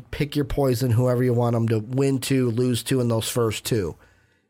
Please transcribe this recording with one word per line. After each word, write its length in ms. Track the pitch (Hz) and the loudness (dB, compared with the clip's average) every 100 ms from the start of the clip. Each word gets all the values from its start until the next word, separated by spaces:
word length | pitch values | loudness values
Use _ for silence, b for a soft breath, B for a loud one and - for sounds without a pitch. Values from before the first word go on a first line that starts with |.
| - | -4
pick 240 | - 143 147 | -6 -4 -2
your 100 | 135 | -2
poison, 460 | - 135 117 127 | 0 0 2 2
whoever 320 | 113 127 123 | 2 2 2
you 100 | 127 | 2
want 220 | 120 120 117 | 2 2 2
'em 120 | 113 | 2
to 100 | 113 | 0
win 400 | 107 127 139 135 | -2 0 0 0
two, 300 | - 135 123 | 0 0 0
lose 320 | 113 127 117 | 0 0 -2
two 180 | - 131 | 0 0
in 60 | 120 | 0
those 200 | 113 - | 0 -2
first 360 | 123 113 104 - | 0 0 -2 -2
two. 300 | 117 85 - b b b b b | -2 -2 -8 b b b b b